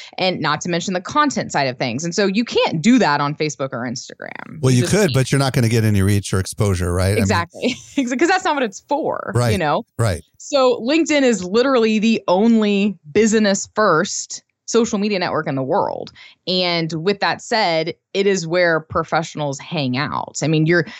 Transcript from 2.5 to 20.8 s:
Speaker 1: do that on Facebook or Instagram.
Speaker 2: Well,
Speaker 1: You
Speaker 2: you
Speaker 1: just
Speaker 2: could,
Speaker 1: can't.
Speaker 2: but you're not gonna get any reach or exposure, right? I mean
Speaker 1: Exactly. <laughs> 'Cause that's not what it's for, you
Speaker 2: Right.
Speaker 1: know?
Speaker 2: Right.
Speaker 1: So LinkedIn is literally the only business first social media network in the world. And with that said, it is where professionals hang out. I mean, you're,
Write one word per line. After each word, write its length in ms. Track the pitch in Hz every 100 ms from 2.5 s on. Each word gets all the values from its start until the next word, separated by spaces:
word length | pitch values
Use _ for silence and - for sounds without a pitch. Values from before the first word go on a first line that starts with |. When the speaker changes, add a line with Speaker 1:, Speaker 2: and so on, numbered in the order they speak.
| 403 508 165
Speaker 1:
do 160 | 160 254
that 240 | 175 143
on 140 | 143 151
Facebook 340 | 156 - 135
or 100 | 123
Instagram. 800 | 123 131 - - 50 - - 156
Speaker 2:
Well, 100 | 131
Speaker 1:
You 60 | 123
Speaker 2:
you 40 |
Speaker 1:
just 100 | -
Speaker 2:
could, 60 | 190
Speaker 1:
can't. 140 | 196
Speaker 2:
but 180 | 131 127
you're 80 | 135
not 140 | 139
gonna 160 | 131 113
get 140 | 117
any 180 | 110 104
reach 320 | 95 104 -
or 60 | 95
exposure, 520 | 92 - 104 90 87
right? 200 | 87 92
I 40 | 101
mean 80 |
Speaker 1:
Exactly. 520 | 107 185 170 - - 254 -
<laughs> 100 | -
'Cause 340 | 247 254 330
that's 160 | 381 370
not 100 | 294
what 80 |
it's 160 | 240 -
for, 520 | - - 214 - - 120
you 40 |
Speaker 2:
Right. 200 | 120 190
Speaker 1:
know? 240 | 151 165 - -
Speaker 2:
Right. 240 | 104 80 - -
Speaker 1:
So 420 | - 285 254 240
LinkedIn 440 | 226 320 285 294
is 200 | 262 214
literally 560 | 180 214 262 262 220 220
the 240 | 220 226 -
only 680 | 180 226 226 208 202 202 185 147
business 560 | 147 220 220 208 196 - -
first 680 | 214 160 196 - - - _ _ -
social 340 | 226 233 208
media 180 | 208 196
network 280 | 175 117 156
in 80 | 135
the 80 |
world. 480 | 131 185 60 50 - - - _ -
And 460 | 185 180 170 165
with 260 | 165 170 202
that 200 | 180 156
said, 540 | - 220 196 160 160 - _
it 140 | 190 202
is 180 | 190 165
where 360 | 175 175 160
professionals 800 | - 175 160 160 165 - 147 139
hang 380 | - 170 135 123
out. 420 | 143 67 - -
I 60 | 143
mean, 180 | 156 156
you're, 200 | 175